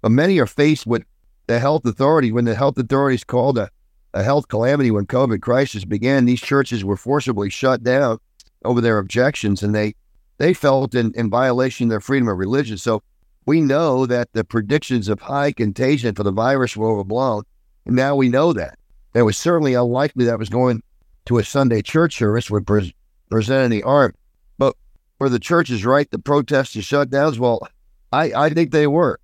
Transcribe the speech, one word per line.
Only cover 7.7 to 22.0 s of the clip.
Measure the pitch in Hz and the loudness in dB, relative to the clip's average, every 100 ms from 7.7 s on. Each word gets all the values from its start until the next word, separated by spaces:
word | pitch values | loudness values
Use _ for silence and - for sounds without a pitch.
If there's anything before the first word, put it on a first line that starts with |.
| 127 | 0
down | 117 131 139 113 _ _ _ _ | 0 0 0 -2 _ _ _ _
over | - 120 | -2 0
their | 117 110 | 2 0
objections, | 95 120 131 143 107 98 | -2 0 0 0 -2 -2
and | 104 | -2
they, | 107 107 107 _ _ _ _ | -2 -4 -6 _ _ _ _
they | 151 | 0
felt | 180 147 135 131 | 2 2 2 0
in, | 123 113 | 0 -2
in | 113 113 | -2 -2
violation | 120 131 123 131 - 117 | 0 0 0 -2 -2 -2
of | |
their | 110 | -2
freedom | - 139 120 | -2 0 0
of | 92 | -2
religion. | 95 131 131 104 | -2 -2 -2 -6
So | - 110 _ _ _ _ - | -2 -4 _ _ _ _ 0
we | 160 | 2
know | 147 139 165 127 131 | 2 2 0 0 0
that | 123 120 | -2 -2
the | 113 | -4
predictions | 104 117 101 147 - 123 104 | -2 -4 0 -2 0 -4 -2
of | 101 | -4
high | - 139 143 | -4 -2 -2
contagion | - 110 95 131 147 117 98 | -2 -4 0 0 0 -2 -2
for | |
the | 101 | -4
virus | 98 117 135 123 107 | 0 0 0 -2 -2
were | 110 | -2
overblown. | 107 98 110 131 107 104 _ _ _ - | -2 -4 -2 -2 -4 -8 _ _ _ -2
And | 127 | 0
now | 135 143 | 2 2
we | 131 | 2
know | 127 165 | 2 2
that. | 123 76 - _ - _ | 0 -6 -12 _ -20 _
It | 117 | 2
was | 113 107 | 2 2
certainly | 165 170 147 | 0 2 2
unlikely | 123 123 123 143 131 120 | 2 0 0 -2 0 0
that | 113 | 0
was | 107 | -2
going | 113 127 113 - _ _ _ - | 0 2 0 -6 _ _ _ -2
to | 120 | 0
a | |
Sunday | 104 143 135 113 | 0 2 2 2
church | - 160 | 0 0